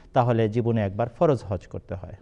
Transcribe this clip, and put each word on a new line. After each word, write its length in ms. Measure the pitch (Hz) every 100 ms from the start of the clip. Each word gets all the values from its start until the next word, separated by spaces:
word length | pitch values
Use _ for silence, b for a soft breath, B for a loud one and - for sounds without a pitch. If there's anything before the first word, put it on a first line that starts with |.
| b
তাহলে 360 | 131 123 113 110
জীবনে 320 | 117 113 113
একবার 280 | 101 104 120
ফরজ 340 | - 170 127 92
হজ 180 | 95 -
করতে 280 | 95 -
হয়। 200 | 87 87 -